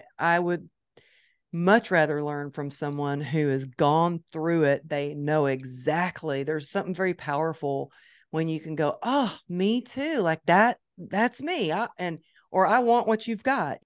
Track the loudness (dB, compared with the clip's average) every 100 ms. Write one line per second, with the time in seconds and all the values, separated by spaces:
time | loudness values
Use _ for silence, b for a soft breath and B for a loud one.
0 | -16 -2 2 2 2 -4 -6 _ _ _
1 | b b b b b 0 4 4 4 2
2 | 2 0 -4 -6 -8 -8 -6 -4 -4 -2
3 | -2 -2 -2 0 2 0 -2 0 4 4
4 | 2 0 -8 -4 0 2 4 2 -2 -6
5 | -4 -4 0 2 2 -2 -6 -6 -2 0
6 | -2 -4 -6 -4 -4 -4 -4 -4 -4 -2
7 | -2 -4 -4 -2 -2 -4 -4 -4 -6 b
8 | b b b -4 -2 -4 -6 -2 -2 -2
9 | -2 0 0 -4 -6 0 2 0 -2 -6
10 | -2 0 0 0 4 6 6 2 _ -18
11 | -6 0 0 -2 -6 -2 -2 -2 -4 -6
12 | -8 -8 b b b 2 4 4 4 2
13 | 2 0 -2 -4 0 0 -2 -6